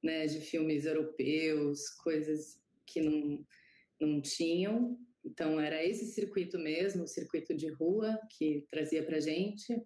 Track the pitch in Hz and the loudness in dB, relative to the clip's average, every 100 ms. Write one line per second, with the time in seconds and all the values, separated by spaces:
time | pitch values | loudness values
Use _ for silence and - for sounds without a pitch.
0 | 156 160 156 156 - 165 156 147 151 156 | 0 0 0 -2 -4 0 2 2 2 0
1 | 156 - 135 156 160 151 147 143 - - | 0 0 0 2 2 2 2 0 -4 -4
2 | - 156 151 151 151 - _ _ - - | 0 0 2 -2 -2 -14 _ _ -8 0
3 | 156 151 147 147 - - - - _ _ | 2 2 0 -4 -8 -20 -20 -20 _ _
4 | 156 147 139 - 165 170 190 226 240 247 | 0 2 0 -2 0 2 2 2 0 -2
5 | - _ 151 - 160 156 151 156 170 226 | -12 _ -14 -4 0 2 2 2 0 0
6 | 220 - 202 - 180 175 156 160 190 185 | -4 -4 -2 -2 -2 -2 -2 0 2 0
7 | 165 - - 165 160 160 156 - 160 202 | -2 -6 -2 -4 -2 -2 -2 0 2 2
8 | 220 220 - - 156 147 - 156 156 160 | 2 0 -4 -2 0 0 -2 -4 0 0
9 | 139 156 151 156 202 208 - 233 | 0 0 2 0 0 -4 -4 -4